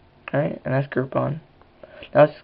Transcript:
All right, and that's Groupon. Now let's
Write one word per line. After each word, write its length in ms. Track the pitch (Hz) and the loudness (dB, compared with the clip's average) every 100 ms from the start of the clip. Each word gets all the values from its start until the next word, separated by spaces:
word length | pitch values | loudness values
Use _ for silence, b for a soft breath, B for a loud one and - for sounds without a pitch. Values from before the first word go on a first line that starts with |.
| - - - | -20 -20 -6
All 60 | 143 | -2
right, 200 | 160 - | -2 -4
and 80 | - | -4
that's 140 | 131 139 | -2 -2
Groupon. 540 | - 135 131 131 160 - - - - B B B | -4 -2 -2 -2 -6 -12 -20 -20 -20 B B B
Now 60 | 139 | 4
let's 200 | 151 - | 4 4